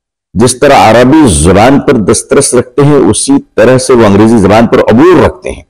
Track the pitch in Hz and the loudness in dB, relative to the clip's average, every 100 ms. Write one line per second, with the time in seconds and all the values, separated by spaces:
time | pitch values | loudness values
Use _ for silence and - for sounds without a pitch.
0 | _ _ _ 90 123 - 147 139 104 117 | _ _ _ -4 -4 -2 0 2 2 2
1 | 127 156 135 78 80 92 120 139 143 123 | 2 2 2 0 0 0 2 0 -2 -2
2 | 98 107 - 139 - 123 - - 143 143 | -2 -4 -2 -4 -2 -4 -4 -2 0 0
3 | 85 - - 139 - - 110 131 131 123 | 0 -2 -2 -2 -2 -2 0 0 0 0
4 | 107 101 110 117 98 104 233 127 - 165 | 2 2 2 2 0 0 0 -2 0 2
5 | 339 349 - - 67 - | 2 2 0 -4 -14 -14